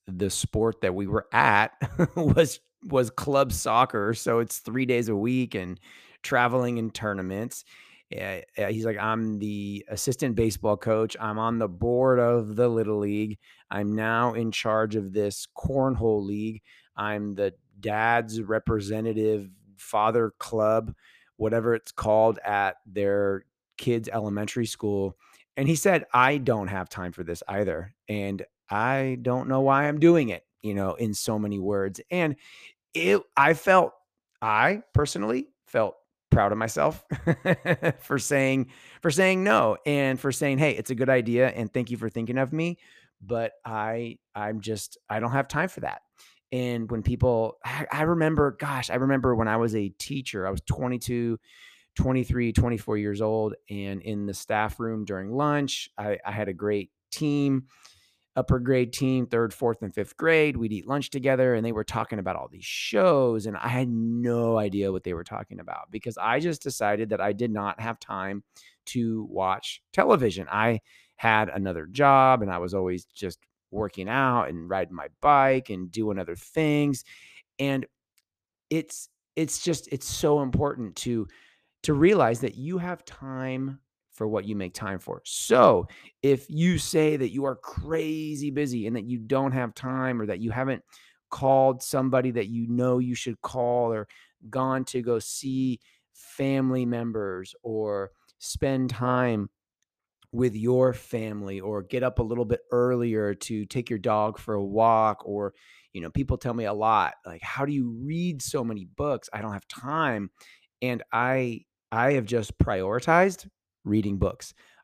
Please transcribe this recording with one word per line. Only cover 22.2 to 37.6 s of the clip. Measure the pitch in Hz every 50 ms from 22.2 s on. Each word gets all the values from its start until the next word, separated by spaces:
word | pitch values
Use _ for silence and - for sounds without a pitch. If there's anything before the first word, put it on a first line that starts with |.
| 110 113 107 - -
at | 101 104 101 101 98 92 - _
their | 104 92 104 101 98 101 101 101 98 98 95 - _ _ _ _ _ _
kids' | - - 127 120 117 110 -
elementary | 107 113 104 104 101 104 107 101 - 127 117
school." | 110 - - - 104 101 98 98 95 90 - _ _ - - _ _ _
And | 135 139 143
he | 165
said, | 151 - 202 185 156 - - -
"I | 123 127 135 147 147
don't | 127 117 117 107 98 92
have | 98 95 90 -
time | - 95 90 87 85
for | - 87
this | 80 85 - - -
either. | 98 101 104 95 80 80 90 101 - _ _ -
And | 107 104 98 101 98 92 - - _ _ _ -
I | 101 104 113 127 135 135 135 131 127 123
don't | 117 127 123 127 131 131
know | 131 135
why | 135 135 135 139 143 147
I'm | 147 151
doing | 156 170 170 165 139 113
it," | 92 82 - _ _ _ -
you | 107 101
know, | 98 98 95 80
in | - 117 107 101
so | - - - 113 107
many | 104 101 101 98
words. | 92 101 104 98 98 98 95 - - -
And | 175 180 170 156 139 - - - - - - - - _ _ _ -
it, | 160 165 185 202 196 - - _
I | 139 139 151 160
felt, | 151 - 196 185 185 165 143 - _ _ _ _ _ _ _ _ _
I | 110 110 107 107 123 151 196 214 - _ -
personally | 143 147 139 - 202 202 220 240 262 294 - _ _ _
felt | _ - 123 110 95 - - _ _ _ _ _ _
proud | - 117 101 101 107
of | 110
myself | 113 113 - 147 143 151 160 - - _ 151 - - 170 165 - - 185 175
<laughs> | -